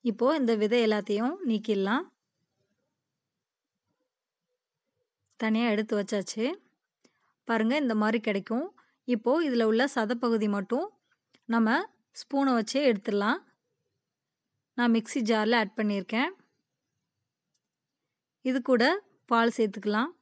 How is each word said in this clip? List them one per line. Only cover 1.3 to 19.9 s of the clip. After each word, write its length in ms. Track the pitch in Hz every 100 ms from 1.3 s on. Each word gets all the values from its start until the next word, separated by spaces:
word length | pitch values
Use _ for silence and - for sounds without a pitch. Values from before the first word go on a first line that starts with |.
| 381 311
நீக்கிடலாம். 560 | 214 - 196 190 247 370 _ _ _ _ _ _ _ _ _ _ _ _ _ _ _ _ _ _ _ _ _ _ _ _ _ _ _ _ _ _ _ _ _
தனியா 260 | 220 220 240
எடுத்து 200 | 208 214 208
வச்சாச்சு. 460 | 196 208 185 220 240 381 _ _ _ _ _ _ _ _ -
பாருங்க, 260 | 226 220 294
இந்த 120 | 262 214
மாதிரி 180 | 214 226 220
கிடைக்கும். 400 | 196 - 175 392 _ _ _ -
இப்போ 160 | 233 233 302 311
இதுல 200 | 240 220
உள்ள 120 | 226 277
சதப்பகுதி 520 | 254 214 240 240 226 208
மட்டும் 320 | 202 190 254 392 _ _ _ _ _ -
நம்ம 220 | 233 220 277 403 _ _ -
ஸ்பூனை 340 | - 277 269 240
வச்சே 240 | 214 269 285
எடுத்துடலாம். 520 | 208 - 202 202 339 _ _ _ _ _ _ _ _ _ _ _ _ _ -
நான் 160 | 240
மிக்ஸி 260 | 226 220 285 220
ஜார்ல 300 | 220 214 233
ஆட் 160 | 208 -
பண்ணியிருக்கேன். 520 | 214 202 190 220 302 392 _ _ _ _ _ _ _ _ _ _ _ _ _ _ _ _ _ _ _ _ 262
இது 120 | 254 254
கூட 120 | 247 254 381 _ _ _
பால் 240 | 233 233 226
சேர்த்துக்கலாம். 540 | 214 202 208